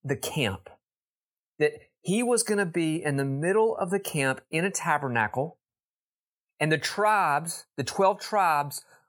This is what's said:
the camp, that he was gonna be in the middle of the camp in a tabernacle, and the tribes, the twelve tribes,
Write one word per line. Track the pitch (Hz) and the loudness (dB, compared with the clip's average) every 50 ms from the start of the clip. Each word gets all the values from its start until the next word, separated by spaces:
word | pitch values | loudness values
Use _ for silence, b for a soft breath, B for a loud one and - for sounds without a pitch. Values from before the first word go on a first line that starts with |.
| - | -4
the | 135 139 | -4 -4
camp, | - - - - 160 127 101 95 - - - - _ _ _ _ _ _ _ _ _ _ _ _ _ _ _ _ - | -4 -4 -4 -2 0 0 0 -2 -4 -10 -18 -20 _ _ _ _ _ _ _ _ _ _ _ _ _ _ _ _ 2
that | 151 151 - - - _ _ _ | 2 2 0 -2 -16 _ _ _
he | - - 240 226 247 | -2 0 0 2 2
was | 233 247 220 | 2 2 2
gonna | 233 - 214 202 196 | 2 0 0 0 0
be | 165 165 175 165 160 156 170 - | 0 0 0 0 0 0 -2 -2
in | 151 139 | -2 0
the | 139 139 | 0 0
middle | 139 135 139 156 175 202 220 220 226 - | -2 -2 -2 0 2 2 2 2 2 0
of | - 196 175 | -2 -4 -2
the | 196 196 | -2 -4
camp | 196 - - 151 135 135 131 - - - | -4 -4 -2 0 0 0 0 -2 -6 -4
in | - 160 175 | -2 -2 -2
a | 202 | -2
tabernacle, | 139 - 175 175 151 143 143 131 120 117 107 104 - 123 143 165 - _ _ _ _ _ _ _ _ _ _ _ _ _ _ _ _ _ _ _ _ - | -2 -2 -2 0 0 0 0 0 2 2 2 0 0 -4 -4 -6 -6 _ _ _ _ _ _ _ _ _ _ _ _ _ _ _ _ _ _ _ _ -4
and | 151 156 | 0 0
the | 156 147 | 0 0
tribes, | - - - - 214 214 214 202 180 156 143 147 165 170 - - - _ _ | 0 -2 -2 0 2 4 4 4 2 2 0 0 -2 -4 -10 -10 -12 _ _
the | - 220 | -8 -6
twelve | 214 - - 196 220 208 - | -4 0 2 4 4 4 2
tribes, | - - 220 208 185 170 156 147 143 143 - - b b b b b | -2 -2 0 2 2 2 2 0 -2 -4 -6 -12 b b b b b